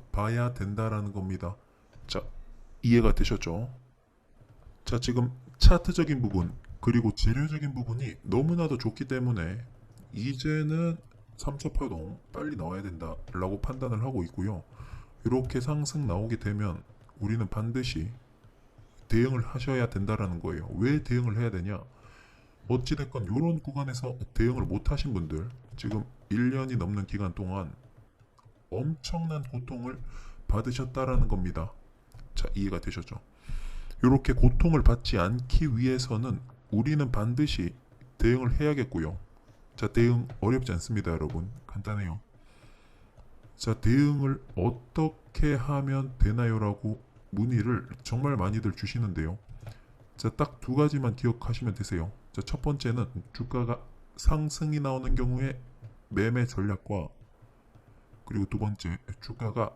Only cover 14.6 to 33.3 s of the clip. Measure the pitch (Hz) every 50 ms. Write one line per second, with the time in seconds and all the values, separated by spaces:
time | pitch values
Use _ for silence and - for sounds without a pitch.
14.6 | - - - - - - - - - - - - - 117 123 131 131 131 - 131
15.6 | 123 131 151 151 147 147 - 151 143 113 85 92 107 113 117 110 - 101 104 104
16.6 | 104 101 82 - - - - - - - - - 107 101 110 117 110 92 - 107
17.6 | 110 117 117 127 127 127 - 82 80 104 120 - - _ - _ - - - _
18.6 | - - _ - - - _ - - - - 117 120 131 135 123 117 - - 127
19.6 | 120 127 131 127 120 117 - 98 98 98 107 104 110 95 87 85 82 85 - 76
20.6 | 80 - - 85 107 127 143 151 135 - 120 123 123 117 104 110 120 113 101 92
21.6 | 85 98 104 92 - - - - - - - - - - - - - - _ _
22.6 | - - 120 127 127 - 156 135 143 123 - 131 107 90 104 127 160 170 165 156
23.6 | - 147 135 139 139 135 127 123 127 127 127 127 104 - - - 113 120 127 131
24.6 | - 82 92 101 - - 147 143 - 147 120 92 85 76 78 78 90 120 123 -
25.6 | - - - - - 117 107 107 117 127 - - - - 98 110 123 127 131 135
26.6 | 131 131 127 113 85 90 104 101 98 - - 101 101 92 85 - 98 92 92 98
27.6 | 92 73 - - - - - - - - _ _ - _ _ _ - - - _
28.6 | _ - - 101 139 151 160 - - - - 170 165 165 156 151 135 123 127 123
29.6 | 127 127 139 120 120 123 131 - - - - - - - - - - - - 104
30.6 | 113 - 127 127 131 127 - 131 135 131 127 123 - - 104 95 92 90 85 82
31.6 | 80 - - - - - - _ _ _ - - - - - - - - - 98
32.6 | 101 98 95 87 - - - - 82 - - - - -